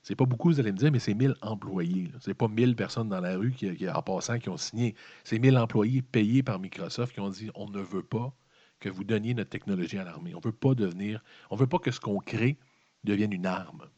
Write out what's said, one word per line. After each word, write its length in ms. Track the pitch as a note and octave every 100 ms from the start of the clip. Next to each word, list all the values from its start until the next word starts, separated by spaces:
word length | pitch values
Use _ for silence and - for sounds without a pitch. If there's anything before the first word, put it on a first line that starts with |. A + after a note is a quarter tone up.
C'est 140 | - -
pas 80 |
beaucoup, 240 | C3 B2 F3
vous 140 | D3
allez 100 | A2
me 60 | G2
dire, 120 | D3
mais 100 | C3
c'est 140 | -
mille 220 | G#2 C3+ -
employés, 640 | G#2+ G#2+ - F#2 E2+ F#2 F2+
là. 120 | -
C'est 120 | -
pas 140 | F#2+ A2+
mille 300 | G#2+ B2 A#2
personnes 320 | F#2+ - A2+
dans 100 | F#2+
la 160 | F2+ F#2
rue 160 | A#2
qui, 240 | B2+ G2 F2
qui, 140 | F#2
en 120 | D#2+
passant, 380 | - F#2 - A#2
qui 80 | G2
ont 80 | E2+
signé. 400 | - A2 A#2+ - - - -
C'est 120 | A2+
mille 200 | C3 C3
employés 440 | A2+ A2 G#2+ C3
payés 420 | B2+ A2+ G#2 C3
par 160 | C3 F#2+
Microsoft 520 | F#2+ - F2 - B2
qui 80 | -
ont 80 | G2
dit, « 240 | F#2+ G#2+ -
On 120 | G2+
ne 140 | G2+
veut 220 | F#2 F#2+
pas 300 | - A2 B2+ - _ _ _ _
que 80 | G2+
vous 160 | F#2
donniez 300 | G2 A2 A2+
notre 160 | A#2+ F#2+
technologie 480 | - - F#2+ E2 G2
à 80 | F2+
l'armée. 280 | D#2 E2+
On 60 | E2+
veut 140 | A2+
pas 220 | G#2+ C3+ B2+
devenir, 460 | G2 F2 G2+ G#2+ _ - -
on 80 | G#2
veut 100 | C3
pas 120 | F3
que 120 | -
ce 80 | -
qu'on 200 | - G2+
crée 380 | - G#2+ A#2+ D3 _ _ _ _
devienne 300 | G#2 G2+ G#2+
une 120 | F#2+ F#2
arme. » 440 | F#2 F#2 D#2 -